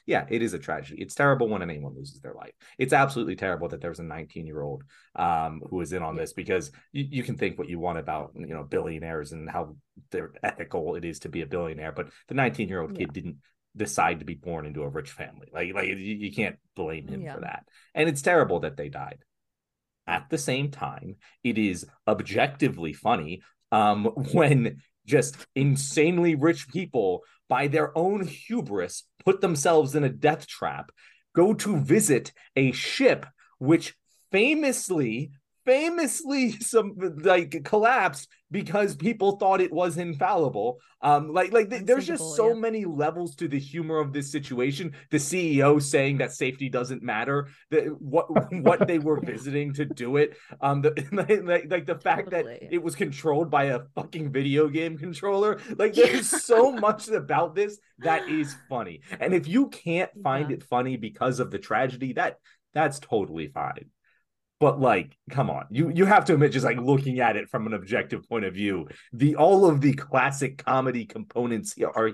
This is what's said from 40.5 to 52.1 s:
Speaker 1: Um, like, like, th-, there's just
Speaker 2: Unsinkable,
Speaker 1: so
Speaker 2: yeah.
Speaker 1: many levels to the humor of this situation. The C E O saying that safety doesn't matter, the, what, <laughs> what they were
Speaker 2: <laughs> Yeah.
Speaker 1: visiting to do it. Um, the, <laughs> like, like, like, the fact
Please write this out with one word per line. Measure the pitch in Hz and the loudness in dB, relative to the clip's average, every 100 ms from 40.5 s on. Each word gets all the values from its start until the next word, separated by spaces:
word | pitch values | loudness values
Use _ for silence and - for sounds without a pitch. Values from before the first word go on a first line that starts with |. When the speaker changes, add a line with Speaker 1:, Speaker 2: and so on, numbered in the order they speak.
| 104 113 123 _ _ | 0 -4 -4 _ _
Speaker 1:
Um, | 143 147 151 | 2 2 2
like, | 165 185 | 0 2
like, | 226 208 | 4 2
th-, | 240 | 0
there's | 190 254 180 | 2 2 2
just | 330 | -4
Speaker 2:
Unsinkable, | 160 151 | -4 2
Speaker 1:
so | 226 | 2
Speaker 2:
yeah. | 226 | 2
Speaker 1:
many | 226 220 | 0 -2
levels | 185 143 151 165 170 143 | -2 -2 -2 -2 -6 -6
to | 165 | -4
the | 143 | -4
humor | 139 165 160 160 | -6 -8 -2 -2
of | 143 | -2
this | 143 143 | -4 -4
situation. | 151 139 123 135 139 170 - - | -6 -4 -2 -2 -2 -6 -10 -2
The | 151 | -2
C | 143 185 170 139 | 0 -2 2 4
E | |
O | 139 147 | 6 6
saying | 143 151 135 139 | 4 2 2 2
that | 120 | -2
safety | - 131 131 135 | -2 -4 -4 -4
doesn't | 123 123 127 | -4 -4 -6
matter, | 120 107 127 143 139 - - | -4 -4 0 -2 -4 -12 -2
the, | 156 151 151 | 0 0 -4
what, | 139 151 - 160 - | -2 0 2 0 0
<laughs> | |
what | 180 147 175 196 | 2 4 4 4
they | 165 | 2
were | 147 147 | 2 0
Speaker 2:
<laughs> | |
Yeah. | - | -2
Speaker 1:
visiting | 110 135 143 147 | -8 -4 -4 -4
to | 139 | -4
do | 143 - 120 143 | -6 -6 -2 2
it. | 147 - - - | 2 -2 -20 -4
Um, | 139 143 | 0 2
the, | 147 | 2
<laughs> | 147 139 | 0 -4
like, | 202 156 208 | -2 2 2
like, | 175 175 156 | 2 0 0
like, | 180 165 | -2 -2
the | 160 | -2
fact | 185 | 0